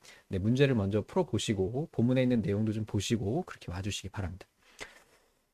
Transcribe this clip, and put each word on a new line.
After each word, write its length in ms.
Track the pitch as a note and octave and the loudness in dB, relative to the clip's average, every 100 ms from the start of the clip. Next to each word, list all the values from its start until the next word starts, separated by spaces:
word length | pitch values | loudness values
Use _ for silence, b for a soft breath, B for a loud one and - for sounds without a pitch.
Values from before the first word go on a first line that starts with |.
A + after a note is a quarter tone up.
| B B B | B B B
네, 100 | G2 | -2
문제를 360 | G#2 B2+ C#3 | 2 4 4
먼저 280 | A#2+ G2 G#2 | 4 2 0
풀어보시고 880 | - F#3+ E3+ A2 - G2 F#2+ B2 E3 | 0 -2 0 0 0 0 0 -2 -4
본문에 300 | - A#2+ B2+ | 0 2 4
있는 180 | B2+ A#2+ | 4 2
내용도 320 | F#2+ G2+ A2 | 2 0 0
좀 120 | G#2+ G#2+ | -2 -2
보시고 560 | G#2 - A2+ G2 D3+ - | -2 0 0 0 -2 -4
그렇게 240 | - - | -10 -10
와주시기 380 | F2+ G2 - F#2+ | -6 -6 -6 -8
바랍니다. 380 | - F2+ F#2 - _ B B B B B B B B _ | -8 -8 -8 -18 _ B B B B B B B B _